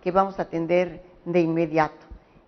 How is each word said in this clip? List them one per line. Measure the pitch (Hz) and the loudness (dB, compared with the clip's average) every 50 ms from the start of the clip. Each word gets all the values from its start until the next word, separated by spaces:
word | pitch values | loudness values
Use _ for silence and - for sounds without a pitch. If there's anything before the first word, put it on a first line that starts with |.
que | - 180 | -8 0
vamos | 170 196 196 196 190 - | 2 2 2 2 -2 -6
a | 165 | -8
atender | - 160 165 165 160 175 180 180 175 156 170 - - - - _ | -6 -4 -6 -2 0 2 2 0 -2 -6 -14 -20 -20 -20 -14 _
de | 175 170 180 | 0 2 2
inmediato. | 165 160 160 165 170 156 156 160 151 147 - - - - - - _ _ _ - _ | 2 2 0 0 -2 0 2 0 0 0 -4 -12 -20 -20 -20 -20 _ _ _ -20 _